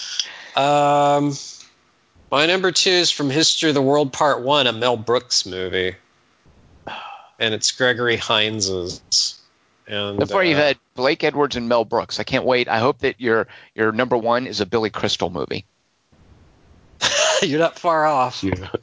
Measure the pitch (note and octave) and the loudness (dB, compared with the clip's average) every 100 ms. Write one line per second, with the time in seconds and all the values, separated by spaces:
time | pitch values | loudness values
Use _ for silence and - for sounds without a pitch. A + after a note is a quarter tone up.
0 | - - - - - C#3 C#3 D3 C#3+ C#3+ | -10 -8 -10 -12 -6 0 2 4 4 4
1 | C#3+ C#3+ C#3+ C#3+ - - - _ _ _ | 4 2 0 -4 -10 -18 -20 _ _ _
2 | _ _ _ C3 D#3+ F#3+ F#3 D3+ F#3+ F3+ | _ _ _ 0 2 2 2 2 2 2
3 | E3 - C#3+ C#3+ D#3 - D#3+ C#3+ C3+ D3 | 2 0 0 2 2 2 2 2 4 2
4 | C#3 - D3+ A#2+ B2 D3 B2+ A2 B2 A#2 | 2 0 0 2 2 2 2 2 0 0
5 | A2 B2 B2+ - F#2+ F#2 F#2 F#2 F#2 F#2 | 0 -2 0 -4 -2 -4 -4 -2 -2 -4
6 | _ _ _ _ _ _ _ - - - | _ _ _ _ _ _ _ -20 -16 -14
7 | - - - - A2+ G#2+ - - B2+ A#2+ | -16 -18 -20 -6 -4 -2 -4 0 0 2
8 | A#2+ A2 - A2 G#2+ A2 F#2+ F#2 F2 - | 0 -2 0 0 0 -2 -4 -4 -6 -10
9 | - - - - _ _ _ _ - G#2 | -4 -2 -2 -6 _ _ _ _ -10 -8
10 | G2+ G2+ D3+ G3 F3+ C#3+ D3 C3+ _ - | -4 -2 -2 0 2 2 2 0 _ -2
11 | C3 E3 D3+ C#3+ C#3+ B2 A#2 A#2+ A2 A2+ | -2 0 0 0 -2 -2 0 0 2 -2
12 | G2 - G#2+ C3 G2+ B2+ - A2 B2 C#3+ | -2 -6 -2 0 2 2 2 2 2 0
13 | C3+ - A#2+ A2+ - - - - A2 A2 | -2 -2 0 0 0 -8 -12 -2 0 0
14 | B2+ B2 A2+ A#2+ B2+ G#2 F#2+ A#2 G#2+ - | 0 0 0 0 -2 -4 -2 0 -2 -2
15 | A2 - F2+ F2+ B1 - - _ _ _ | -4 -2 -4 -4 -6 -8 -10 _ _ _
16 | _ _ _ - _ _ _ - _ - | _ _ _ -20 _ _ _ -20 _ -4
17 | - - - - F#3 D3 D#3+ - F3 D#3+ | -2 0 0 0 0 2 0 0 0 2
18 | D#3 C#3 B2+ - G2 F#2 F#2 - | 2 2 0 -2 -6 -6 -6 -10